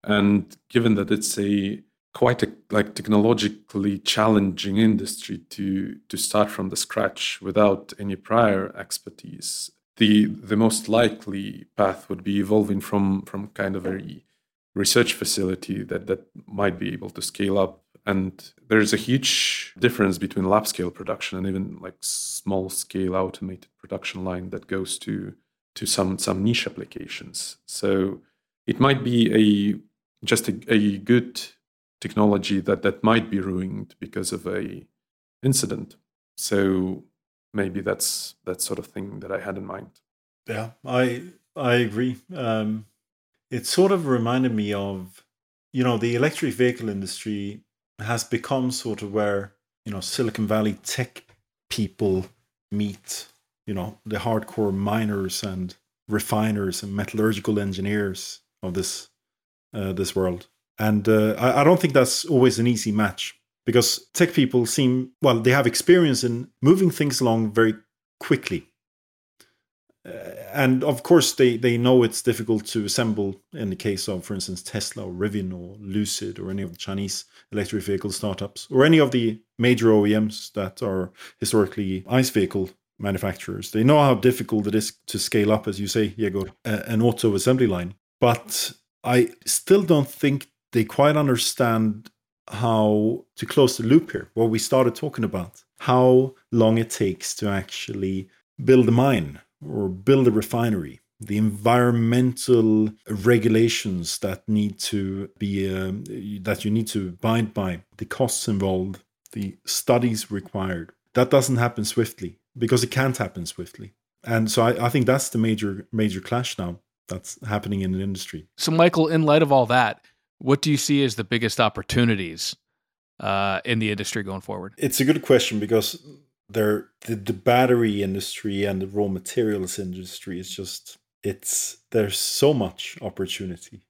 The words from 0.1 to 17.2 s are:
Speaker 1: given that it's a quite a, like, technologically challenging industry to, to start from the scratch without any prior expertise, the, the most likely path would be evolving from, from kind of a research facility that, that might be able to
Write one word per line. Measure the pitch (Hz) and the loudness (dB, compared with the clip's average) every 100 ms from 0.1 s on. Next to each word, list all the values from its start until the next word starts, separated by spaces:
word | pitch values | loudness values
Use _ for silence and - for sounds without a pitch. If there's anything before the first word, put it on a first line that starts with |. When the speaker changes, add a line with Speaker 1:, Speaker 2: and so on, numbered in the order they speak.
| 104 101 101 87 - _ | 2 4 4 0 -14 _
Speaker 1:
given | 123 113 101 | 2 4 2
that | 98 | 2
it's | 107 - - | 0 -2 -2
a | 101 101 98 107 _ _ _ | 0 0 -2 -6 _ _ _
quite | - 123 123 | 0 0 2
a, | - - _ | -2 -4 _
like, | 104 104 | -2 -2
technologically | - - 107 107 117 104 107 _ 104 101 98 | -4 2 4 4 2 0 -4 _ -4 -2 -2
challenging | - - 107 107 98 85 101 98 | -2 2 4 4 2 -2 -4 4
industry | 113 98 - - - 87 _ | 4 4 -2 -10 -10 -12 _
to, | - 98 95 - - _ | -8 -4 -4 -6 -10 _
to | 92 | -6
start | - 107 104 | -2 0 0
from | - 95 | -2 -6
the | - | -4
scratch | - - 104 - - - | -6 -2 -4 -4 -8 -6
without | 98 101 104 98 - - | -4 4 4 4 -4 -10
any | 101 95 | -8 -8
prior | - 113 113 98 98 - | -2 2 2 2 -4 -10
expertise, | 98 - - - 87 - - - - _ _ _ | -12 -12 -12 -20 -20 -14 -10 -10 -12 _ _ _
the, | 110 107 104 | 4 6 4
the | - 98 107 | -2 -4 2
most | 113 110 - | 2 0 0
likely | 113 117 107 - 98 98 - - - | 2 2 -2 -10 -10 -10 -14 -18 -2
path | 98 95 - | -2 -2 -10
would | 90 | -8
be | 95 101 | -4 -2
evolving | 98 107 101 101 | 2 2 2 -2
from, | - 104 98 95 | -2 -2 0 -2
from | - 98 104 | -4 -12 -12
kind | - 98 95 | -8 -6 -6
of | 92 | -6
a | 95 - - _ _ _ _ _ | -8 -10 -16 _ _ _ _ _
research | - 98 123 120 | -4 0 2 2
facility | - - - 92 92 - 98 | -2 -4 -2 -2 -4 -6 -8
that, | 101 - - | -6 -8 -6
that | 95 _ - - | -6 _ -20 -16
might | 101 101 87 | -4 -4 -2
be | 98 | -8
able | 92 95 | -8 -12
to | - | -10